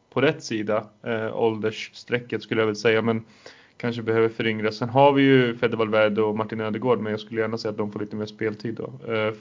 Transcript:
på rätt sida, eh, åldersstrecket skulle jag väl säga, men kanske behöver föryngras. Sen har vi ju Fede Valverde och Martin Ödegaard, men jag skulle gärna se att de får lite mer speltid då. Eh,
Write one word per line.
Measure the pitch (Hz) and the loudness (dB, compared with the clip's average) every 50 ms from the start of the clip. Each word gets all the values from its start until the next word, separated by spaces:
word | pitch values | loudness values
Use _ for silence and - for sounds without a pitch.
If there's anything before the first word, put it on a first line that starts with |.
| _ _ | _ _
på | - 127 | -2 2
rätt | 131 156 156 - - | 2 2 2 0 -4
sida, | - 117 107 104 107 107 110 110 - _ _ | -6 -4 -4 -2 -2 -2 -2 -4 -6 _ _
eh, | - 120 117 110 110 110 107 | -8 -6 -4 -4 -4 -4 -2
åldersstrecket | - 117 113 110 107 107 107 107 - - - - - - - 117 120 120 - 113 107 | 0 0 0 0 -2 -4 -4 -4 -6 -10 -14 -16 -18 -8 -6 -6 -6 -4 -6 -8 -8
skulle | - - 117 110 | -6 -2 0 0
jag | 110 | 0
väl | 110 104 | 0 0
säga, | 107 - 113 110 110 | 0 2 2 4 4
men | 110 117 110 113 110 - - _ - - - - - _ _ | 2 2 0 -2 -4 -10 -18 _ -20 -20 -20 -20 -20 _ _
kanske | - - 120 117 120 | -8 -6 -6 -4 -4
behöver | 110 113 113 113 113 110 | -2 0 2 2 2 2
föryngras. | 113 - 113 113 110 107 104 107 107 | 0 0 -2 -2 0 0 -2 -2 -2
Sen | - 123 117 | -4 -4 0
har | 117 135 139 143 | 4 6 6 6
vi | 139 139 | 6 6
ju | 139 135 135 131 123 120 117 117 | 6 6 6 6 6 4 0 0
Fede | 123 113 113 | -2 0 0
Valverde | 110 113 107 110 107 107 107 101 110 | 0 0 2 4 4 4 4 4 2
och | 110 107 104 | 0 0 0
Martin | 107 110 107 113 110 | -2 -4 -4 -4 -4
Ödegaard, | 107 107 107 110 127 127 120 110 | -4 -4 -4 -2 0 0 0 0
men | 110 107 | 0 -4
jag | 107 107 | -6 -6
skulle | - - 117 110 | -8 -6 -4 -2
gärna | 110 110 113 110 | -2 -2 -2 -4
se | - 110 | -6 -4
att | 104 | -4
de | 110 107 104 | -4 -6 -6
får | - 110 | -6 -8
lite | 107 104 113 | -8 -8 -8
mer | 107 107 | -8 -8
speltid | 107 - - 110 110 104 - - 117 110 | -8 -6 -6 -4 -4 -4 -6 -8 -8 -8
då. | - - - 127 - - 117 | -8 -10 -12 -12 -12 -8 -4
Eh, | 113 110 107 110 107 - | -2 -2 0 -2 -2 -2